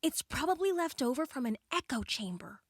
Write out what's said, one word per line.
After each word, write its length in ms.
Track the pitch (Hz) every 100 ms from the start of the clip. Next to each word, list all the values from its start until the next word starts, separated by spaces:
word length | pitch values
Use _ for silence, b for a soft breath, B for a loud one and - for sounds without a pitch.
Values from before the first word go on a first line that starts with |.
It's 200 | 311 -
probably 500 | - - 311 359 392
left 300 | 349 330 -
over 240 | 247 254
from 200 | 320 -
an 120 | 240 220 _
echo 300 | 339 - 247
chamber. 580 | 202 - 202 180 170 202